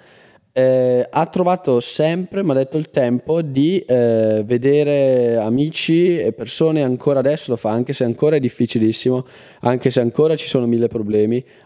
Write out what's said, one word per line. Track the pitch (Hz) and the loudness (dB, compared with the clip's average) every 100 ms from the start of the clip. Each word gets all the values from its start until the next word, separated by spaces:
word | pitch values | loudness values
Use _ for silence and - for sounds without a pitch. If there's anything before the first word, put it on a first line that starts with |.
| - - - _ _ | -20 -20 -20 _ _
eh, | - 131 131 127 123 120 | 0 2 2 2 0 0
ha | 143 165 | -2 -2
trovato | 185 180 180 - 120 | 0 0 0 0 0
sempre, | - - 156 170 180 196 | 0 -2 -2 -2 -6 -4
m'ha | 190 | -2
detto, | 135 135 156 | 0 -2 -4
il | 160 | -4
tempo | - 123 123 - 165 | -2 0 0 -2 -2
di, | 156 131 151 190 | -2 0 0 0
eh, | - 123 120 113 110 107 | 0 2 2 2 2 0
vedere | 107 123 131 143 147 143 135 127 120 117 | 0 0 2 2 2 2 2 2 2 0
amici | 107 123 151 - - 165 180 170 | 0 0 -2 -4 -2 2 2 0
e | 110 | -2
persone. | - 117 - 160 156 | -4 -6 -2 0 0
Ancora | 135 127 - 135 | 0 -2 0 0
adesso | 131 156 - | 0 -2 -4
lo | 117 | -4
fa, | 110 | -2
anche | 113 123 | -2 -2
se | 139 | -2
ancora | 120 117 151 156 | -2 0 0 2
è | |
difficilissimo, | 127 - 120 120 110 113 127 127 127 - - - | 0 -2 -2 0 0 0 -2 -2 -4 -14 -20 -6
anche | 123 123 131 | -2 0 0
se | 123 | 0
ancora | 117 - 156 156 | 0 2 0 0
ci | - | -2
sono | 135 120 | -2 0
mille | 117 117 | 0 0
problemi, | 117 104 107 107 120 - - | -2 -2 0 2 0 -6 -16